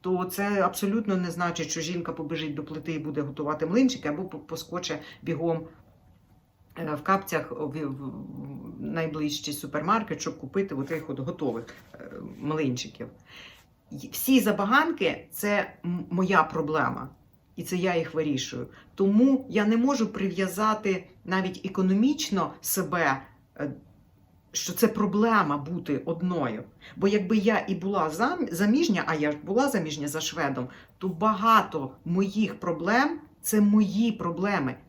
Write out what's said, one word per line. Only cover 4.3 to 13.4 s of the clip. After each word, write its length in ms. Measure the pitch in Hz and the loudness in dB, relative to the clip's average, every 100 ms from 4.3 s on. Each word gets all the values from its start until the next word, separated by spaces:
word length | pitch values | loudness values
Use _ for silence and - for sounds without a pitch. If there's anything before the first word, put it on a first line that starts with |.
| 151 | -10
поскоче 600 | - 160 - 175 - 151 - - | -10 -12 -8 -8 -6 -8 -10 -12
бігом, 440 | - 156 170 160 160 - - _ _ - _ _ _ _ _ - | -6 -2 0 -2 -4 -18 -20 _ _ -20 _ _ _ _ _ -10
е, 160 | 156 | -6
в 80 | 147 | -4
капцях 480 | - 196 196 160 - | 0 0 2 -4 -4
в, 40 | |
в, 320 | 160 151 139 147 | -6 -6 -4 -6
в 920 | 135 135 - - 131 139 139 - - | -6 -8 -10 -12 -12 -12 -12 -12 -10
найближчий 760 | 147 160 165 156 151 147 - | -6 -2 -2 -2 -4 -4 -6
супермаркет, 680 | 143 147 151 156 220 214 - | -8 -6 -4 0 0 0 -6
щоб 180 | - - | -6 -8
купити 360 | 131 196 196 | -6 -4 -2
отих 360 | 139 135 165 - | -4 -4 -6 -6
от 80 | 131 | -6
готових, 460 | 127 - 143 113 - - - | -6 -4 -4 -4 -8 -18 -20
е, 160 | - - - - - | -18 -16 -14 -14 -8
млинчиків. 680 | 139 156 143 123 110 - 117 - - - | -4 0 0 -2 -6 -10 -14 -14 -20 -20